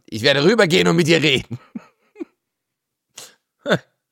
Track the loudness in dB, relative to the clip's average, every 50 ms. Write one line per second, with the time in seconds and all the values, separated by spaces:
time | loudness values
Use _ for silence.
0 | _ -14 -10 -4 0 0 0 2 2 2 2 2 2 2 2 0 0 2 0 0
1 | 2 2 2 2 2 0 0 -2 -4 -6 -16 -18 -18 _ -20 -20 -20 _ _ _
2 | _ _ _ -20 -20 _ _ _ _ _ _ _ _ _ _ _ _ _ _ _
3 | _ _ _ -20 -20 -20 _ _ _ _ _ _ -6 -4 -4 -4 -4 _ _ _
4 | _ _